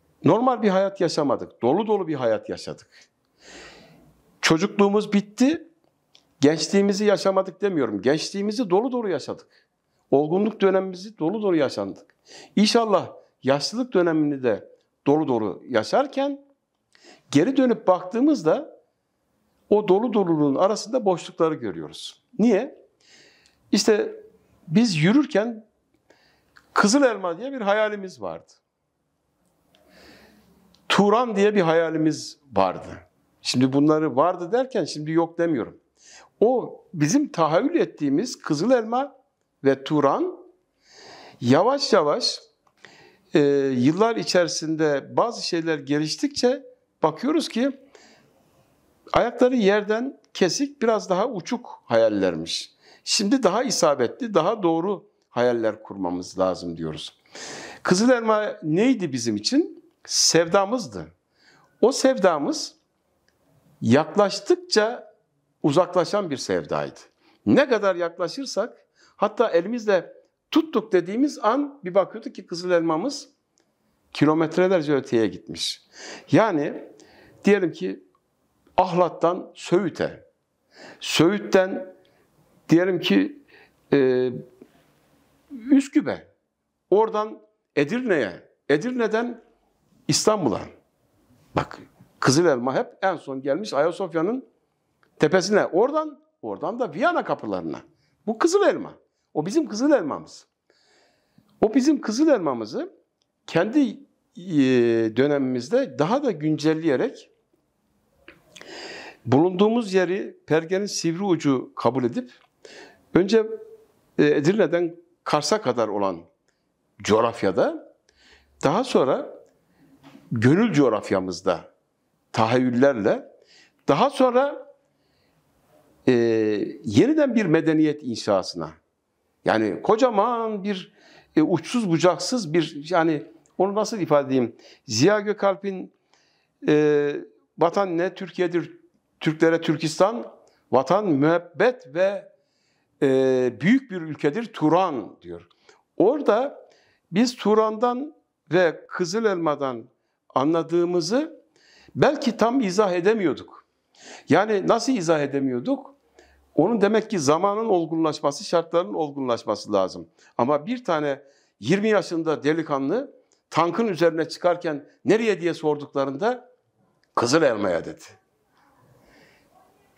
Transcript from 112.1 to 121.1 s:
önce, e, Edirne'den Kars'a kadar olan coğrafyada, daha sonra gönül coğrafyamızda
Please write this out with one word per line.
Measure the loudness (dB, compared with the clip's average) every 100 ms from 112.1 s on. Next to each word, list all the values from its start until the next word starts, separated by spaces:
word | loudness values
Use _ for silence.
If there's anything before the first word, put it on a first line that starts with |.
| -4 -10 -14 _ _ -20 -20 -20 _ _
önce, | 0 4 2 0 -6 -16 -20 _ _ _ 2
e, | 2
Edirne'den | 4 2 2 2 0 -2 -6 _ _
Kars'a | -2 -2 0 0
kadar | 0 0 -2
olan | -2 -4 -4 -12 _ _ _ _ _ _ -10
coğrafyada, | 0 2 2 0 -2 0 -2 -4 -14 _ _ _ _ _ _ _
daha | 0 0
sonra | 0 0 2 0 -4 -16 _ _ _ _ _ _ -20 -20 -8
gönül | 0 4 4 2
coğrafyamızda | 2 2 2 -2